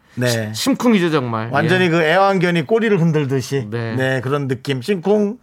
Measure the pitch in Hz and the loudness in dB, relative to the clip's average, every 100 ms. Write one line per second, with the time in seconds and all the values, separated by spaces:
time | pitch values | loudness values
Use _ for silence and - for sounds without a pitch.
0 | _ - 123 117 107 110 262 262 247 208 | _ -4 -2 -2 -4 -4 -2 0 2 2
1 | 170 151 123 113 113 139 160 185 185 165 | 2 0 -2 -4 -2 0 2 2 2 2
2 | 156 180 196 196 175 170 143 226 220 196 | 4 4 4 2 0 0 0 0 2 2
3 | 165 151 135 135 120 139 104 117 113 113 | 2 2 0 -2 -2 -6 -4 -6 -4 -2
4 | 131 131 131 143 135 131 139 131 123 190 | -2 -2 -2 -2 -2 -4 -4 -6 -2 -2
5 | 190 214 202 247 | 0 0 0 -4